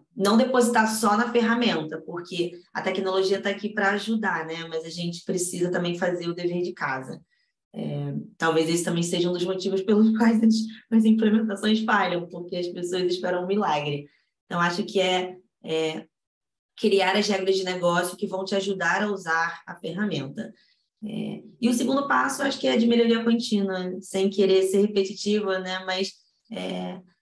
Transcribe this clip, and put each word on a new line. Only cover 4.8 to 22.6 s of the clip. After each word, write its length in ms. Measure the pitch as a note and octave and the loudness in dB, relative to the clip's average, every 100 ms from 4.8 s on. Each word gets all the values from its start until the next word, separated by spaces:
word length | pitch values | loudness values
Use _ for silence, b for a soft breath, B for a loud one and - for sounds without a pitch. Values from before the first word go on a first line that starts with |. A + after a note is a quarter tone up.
| E3 | -8
a 40 | |
gente 340 | E3+ F3 E3+ | -8 -6 -6
precisa 460 | - F3+ - F3 F3 | -4 -4 -4 -2 -2
também 300 | F3 F3 F3 | 0 -2 -2
fazer 280 | F3+ F3 E3+ | -2 -2 -4
o 60 | |
dever 300 | E3+ F3 F3 | -4 -2 -2
de 100 | F3+ | -4
casa. 480 | - D3 C3 C3 - _ _ _ _ _ - | -4 -6 -6 -8 -14 _ _ _ _ _ -10
É, 400 | D3+ D3 C#3+ C#3+ - - | -6 -6 -6 -6 -10 -4
talvez 280 | E3 E3 D#3+ | 0 2 2
esse 160 | E3+ | 0
também 200 | - E3+ | 0 0
seja 260 | E3+ F3 F3 | 0 0 0
um 40 | |
dos 120 | F3 F#3 | 0 -2
motivos 380 | F#3 G3+ F#3+ | -2 -2 -2
pelos 260 | F#3+ G#3 A3 | 2 4 4
<laughs> 80 | A3 | 4
quais 260 | A3+ A3 | 4 6
as, 120 | A3 A3 - B B | 4 4 0 B B
as 160 | A3+ A3 | 4 6
implementações 760 | A3 G#3+ A3 A3 G3 G#3+ A3 | 6 6 4 2 -2 0 2
falham, 460 | A3 G#3 F3+ F3 F3 | 2 2 2 -2 -4
porque 280 | F3 F3 F3+ | -10 -8 -6
as 120 | F3 | -6
pessoas 340 | F3+ F3 F#3 | -6 -4 -2
esperam 400 | F3+ F3+ F3+ F3+ | 0 0 -2 -2
um 40 | F3+ | 0
milagre. 600 | G3+ F#3 D3+ D3 C#3+ C#3+ b b _ - | 0 0 0 -2 -6 -8 b b _ -8
Então, 120 | F3 | -2
acho 240 | F3 F3 | 0 0
que 160 | - G3 | -2 0
é, 380 | F#3 F#3 F#3 - _ _ | 2 2 -2 -8 _ _
é 440 | - D#3+ D#3+ - - _ _ _ _ _ _ - | -4 -2 -2 -4 -12 _ _ _ _ _ _ -2
criar 400 | A3 F#3+ F#3 G#3 | 2 4 2 2
as 120 | G3 | 0
regras 280 | F#3+ F#3+ F#3+ | 0 2 0
de 80 | |
negócio 540 | F#3 F3+ F3 F3 F3 - | 0 0 0 2 0 -4
que 80 | G3 | -6
vão 180 | F#3 | -4
te 120 | G3 G3 | -2 -2
ajudar 480 | F#3+ F#3 E3+ F#3+ | -2 -2 0 0
a 80 | G#3 | 0
usar 500 | F#3+ E3+ E3 E3 - - | -4 -2 -2 -2 -6 -14
a 80 | C#3 | -12
ferramenta. 760 | D#3+ F3 G#3 D3+ C3+ D3 - - b b b _ | -8 -4 -4 -4 -6 -10 -12 -14 b b b _
É, 400 | G#3 - - - - - | -10 -8 -8 -10 -14 -2
e 80 | A#3+ | 0
o 40 | |
segundo 360 | B3+ B3+ C4+ - | 2 2 0 2
passo, 340 | C4 C4 - | 0 0 -2
acho 160 | C#4+ | -4
que 80 | - | -2